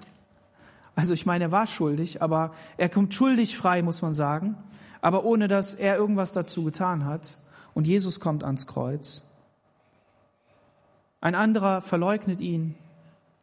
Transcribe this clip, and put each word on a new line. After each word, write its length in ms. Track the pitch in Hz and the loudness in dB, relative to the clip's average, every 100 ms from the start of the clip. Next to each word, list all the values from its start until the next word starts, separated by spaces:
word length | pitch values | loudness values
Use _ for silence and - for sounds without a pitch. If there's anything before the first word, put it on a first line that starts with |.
| - - _ _ _ _ - - - | -20 -20 _ _ _ _ -20 -20 -8
Also 180 | - 175 | 0 0
ich 140 | 165 185 | 2 2
meine, 180 | 175 | 0
er 80 | 165 | 2
war 140 | 190 220 | 2 0
schuldig, 560 | - 151 147 170 - | 0 0 0 -4 -2
aber 320 | 160 160 160 - - - | 0 0 -2 -6 -12 -2
er 100 | 175 | 0
kommt 240 | 202 196 | 2 2
schuldig 420 | - 262 240 220 | 2 4 4 0
frei, 280 | - 185 180 | 0 2 2
muss 180 | 170 170 | 0 -2
man 140 | 165 | -2
sagen, 420 | 151 143 156 196 208 - - - - | -2 -2 -2 -4 -6 -12 -20 -20 -4
aber 240 | 170 190 226 | 0 2 2
ohne, 200 | 226 202 | 2 4
dass 280 | 196 196 | 2 0
er 240 | - 196 196 | -2 0 2
irgendwas 340 | 208 196 180 | 2 0 -2
dazu 320 | 185 170 175 | -2 -4 -4
getan 400 | 156 151 180 165 | -4 -2 -2 -2
hat. 320 | 143 151 - - - - - | -4 -6 -10 -18 -20 -20 -8
Und 120 | - 156 | -2 2
Jesus 320 | 202 185 - | 2 0 -4
kommt 260 | 165 151 | -2 -2
ans 220 | 139 131 - | -2 -4 -6
Kreuz. 600 | 131 123 147 - - - _ _ _ _ _ _ _ _ _ _ _ _ _ _ _ _ _ _ _ | -6 -4 -6 -8 -14 -18 _ _ _ _ _ _ _ _ _ _ _ _ _ _ _ _ _ _ _
Ein 120 | 165 | -2
anderer 480 | 175 220 220 196 190 | 2 2 4 2 0
verleugnet 580 | - 175 180 208 202 185 | 0 0 2 0 -2 -4
ihn 360 | 180 165 160 - - - - _ _ _ | -2 -2 -4 -8 -18 -20 -20 _ _ _